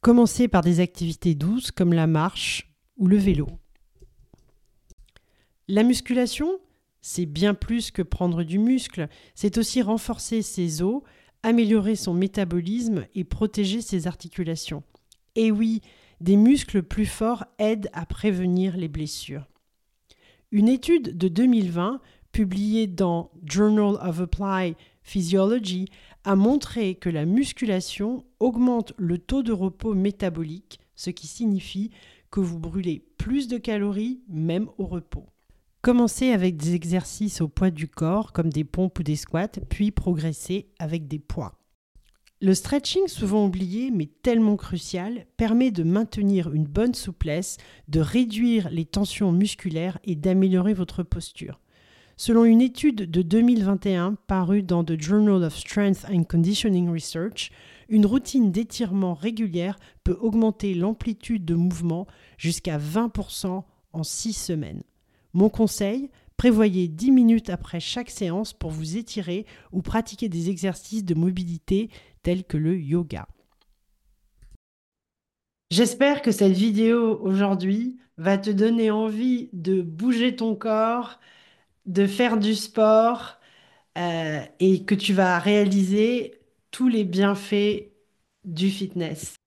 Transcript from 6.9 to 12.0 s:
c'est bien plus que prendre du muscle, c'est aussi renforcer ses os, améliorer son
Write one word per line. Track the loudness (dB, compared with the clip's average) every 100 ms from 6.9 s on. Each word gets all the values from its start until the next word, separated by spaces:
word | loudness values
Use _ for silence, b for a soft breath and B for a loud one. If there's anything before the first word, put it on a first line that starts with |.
| _
c'est | -12 -6 -6
bien | 0 0
plus | 0 -2 -4 -4
que | -6
prendre | -4 -2 -2 -2
du | -2 0
muscle, | 2 0 -2 -8 -10 b b -4
c'est | -2 0
aussi | -2 0
renforcer | 0 -2 -4 -8 -4 -4
ses | -4 -4 -4 -2
os, | -2 -2 b b b b
améliorer | 2 2 4 2 2
son | -2